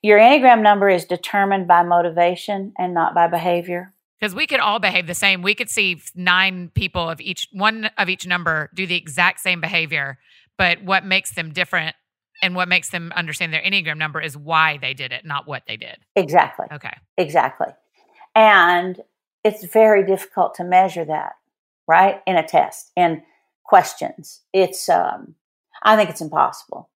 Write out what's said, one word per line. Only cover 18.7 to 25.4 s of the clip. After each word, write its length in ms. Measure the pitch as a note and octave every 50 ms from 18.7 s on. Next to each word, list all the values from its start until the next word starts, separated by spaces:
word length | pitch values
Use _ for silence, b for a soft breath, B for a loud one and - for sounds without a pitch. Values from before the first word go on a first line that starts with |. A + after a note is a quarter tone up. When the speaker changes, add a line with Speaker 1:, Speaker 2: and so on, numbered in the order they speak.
| F3+ F3 F3+ F#3 F#3 - - _ _ _ _ _ _ _ _
Speaker 1:
it's 220 | G#3+ G#3 - F#3
very 400 | F3 - A3 A3 A3 G#3+ G3+ F#3+
difficult 480 | F#3 F#3+ F#3 - - _ G#3 F3+ - -
to 80 | - F3
measure 400 | F3+ F3+ F#3 F#3+ F#3+ - E3+ E3
that, 280 | D3+ D#3 D3+ - - - _ _ _ _ _ _ _ _ _ _ -
right? 340 | D#3+ F3 F#3+ G3 F#3+ - _ -
In 100 | F#3 E3+
a 80 | D#3 G#3+
test, 440 | - D#3 C#3 - - - - _ _
in 280 | - F3+ E3+ E3 D3 _ _ _ _ _ _ _ _ _
questions. 800 | - - F#3+ - - - - - - - - D#3 - - _ _ _ -
It's, 340 | F#3+ F#3+ F3 F#3 - - -
um, 480 | E3+ - - - - - - - - _